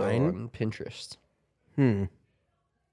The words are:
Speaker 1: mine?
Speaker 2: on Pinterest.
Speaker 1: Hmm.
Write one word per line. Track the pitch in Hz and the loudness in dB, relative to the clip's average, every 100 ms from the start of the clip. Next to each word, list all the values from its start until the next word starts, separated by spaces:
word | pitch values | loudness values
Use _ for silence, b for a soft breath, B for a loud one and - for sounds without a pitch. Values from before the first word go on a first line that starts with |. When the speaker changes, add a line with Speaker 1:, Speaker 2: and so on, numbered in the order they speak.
Speaker 1:
mine? | 98 117 156 | 0 2 0
Speaker 2:
on | 185 120 | -2 -8
Pinterest. | - 110 - - - - - _ _ _ _ _ - | -4 -4 -4 -10 -12 -16 -18 _ _ _ _ _ 2
Speaker 1:
Hmm. | 131 101 95 _ _ _ _ _ _ _ _ | 4 4 0 _ _ _ _ _ _ _ _